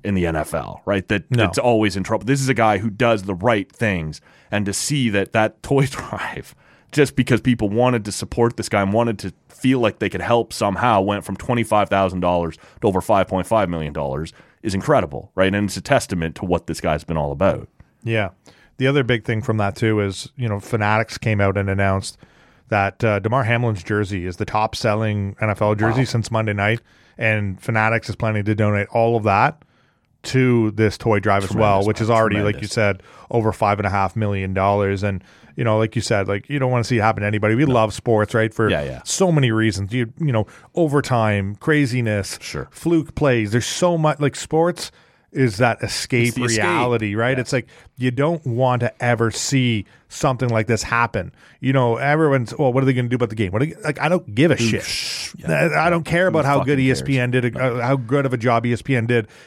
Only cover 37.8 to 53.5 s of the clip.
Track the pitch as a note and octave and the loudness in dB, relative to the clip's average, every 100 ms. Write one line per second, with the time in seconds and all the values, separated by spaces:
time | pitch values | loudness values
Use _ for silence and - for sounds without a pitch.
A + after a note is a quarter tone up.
37.8 | G#2+ - - A2 G#2 A2+ A2 - G#2+ E2 | 2 -2 0 2 2 2 0 2 2 2
38.8 | C#2+ B1+ - - F#3 D#3 B2+ A2 A2 G2 | -2 -8 -6 0 2 4 2 2 2 0
39.8 | G2 B2 A#2 - D#3 A2+ G#2+ - - - | -4 -4 -4 -4 -2 0 -2 -8 -8 -2
40.8 | D#3+ C#3+ - B2 A2 G#2 G2 G#2+ - D3+ | 2 2 2 2 2 0 -2 -4 0 2
41.8 | C#3 B2+ A2+ G#2 G2 - - D3 C3+ - | 2 0 0 0 -2 -10 -10 -10 -10 -6
42.8 | E3 E3 C3+ - D3 A#2+ G#2 A#2+ - - | 0 0 0 0 2 2 2 -2 -2 -2
43.8 | F3+ E3+ D#3 C#3 C#3+ - - D#3 E3+ E3+ | 0 2 0 0 -2 -4 -4 0 0 -2
44.8 | - _ _ _ _ C#3+ C3 F#2+ B2 A2 | -10 _ _ _ _ 0 0 2 0 0
45.8 | G#2+ - - B2 A#2+ B2+ A#2+ A2 G2+ A2 | -4 -6 -2 0 0 0 -2 0 0 0
46.8 | B2 A#2 G#2+ G2+ A#2+ C3 A#2 C3 - - | 0 0 0 0 0 0 -2 -4 -4 -18
47.8 | - - B2+ B2+ D3 E3 C3+ A#2 B2+ B2 | -20 -4 -2 0 -2 -2 -4 0 2 2
48.8 | A#2+ - B2 A#2 A2+ - - C3+ B2 G#2+ | -2 -2 0 2 0 -2 -2 0 2 0
49.8 | - _ _ - D3 B2 B2+ A2+ G#2+ A2 | -4 _ _ -2 -2 0 0 0 2 0
50.8 | - A#2 A#2 G#2 F2 - - - B2+ C3+ | 0 0 0 -2 -6 -14 -20 -6 0 2
51.8 | A#2+ A#2 C#3 D3+ D#3 C3+ A2+ A#2 C#3 B2 | 2 0 0 2 2 2 -2 -2 0 2
52.8 | C3+ B2+ A#2+ B2 A#2 G#2+ F#2+ | 2 0 0 -2 -2 -2 -2